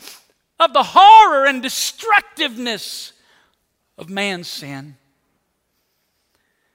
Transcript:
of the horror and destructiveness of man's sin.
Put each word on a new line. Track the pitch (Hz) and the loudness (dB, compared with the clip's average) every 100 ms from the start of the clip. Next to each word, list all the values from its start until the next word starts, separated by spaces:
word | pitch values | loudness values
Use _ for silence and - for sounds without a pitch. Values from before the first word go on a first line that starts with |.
| - - _ _ _ - | -20 -20 _ _ _ -4
of | 320 | -2
the | 269 | -2
horror | 226 339 403 440 403 277 277 | 0 4 8 8 6 2 -2
and | 254 | -4
destructiveness | 254 - - - 453 415 - - 294 226 240 202 - - - _ _ _ _ _ _ _ _ - | -8 -8 -10 -10 -4 -2 -4 -10 -10 -10 -12 -12 -14 -18 -20 _ _ _ _ _ _ _ _ -20
of | 165 | -14
man's | 196 202 180 170 | -10 -8 -10 -14
sin. | - 143 139 147 131 _ _ _ _ _ _ _ _ _ _ _ _ _ _ _ _ _ | -16 -16 -18 -20 -20 _ _ _ _ _ _ _ _ _ _ _ _ _ _ _ _ _